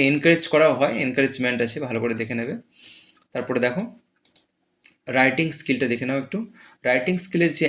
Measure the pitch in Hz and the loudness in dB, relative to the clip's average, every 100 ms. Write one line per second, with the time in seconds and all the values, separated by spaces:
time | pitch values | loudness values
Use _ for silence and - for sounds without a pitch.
0 | 139 147 156 165 - 151 156 123 139 113 | 2 4 4 4 4 4 4 4 0 0
1 | 135 131 135 131 123 120 117 147 131 113 | -2 0 0 0 -2 -2 -2 -4 -6 -4
2 | 117 113 113 117 120 226 - _ - - | -2 -4 -6 -6 -6 -10 -14 _ -20 -20
3 | - _ _ 127 123 123 123 123 233 - | -20 _ _ -8 -4 0 0 -2 -6 -12
4 | _ _ _ - _ _ _ _ - _ | _ _ _ -20 _ _ _ _ -20 _
5 | - 127 131 135 160 151 - 127 127 117 | -2 2 4 2 0 -2 -2 0 0 -2
6 | 127 135 131 196 226 - - _ 127 127 | -2 -4 -4 -8 -10 -14 -20 _ 0 0
7 | - 185 - 175 170 147 | 0 -2 -2 0 0 2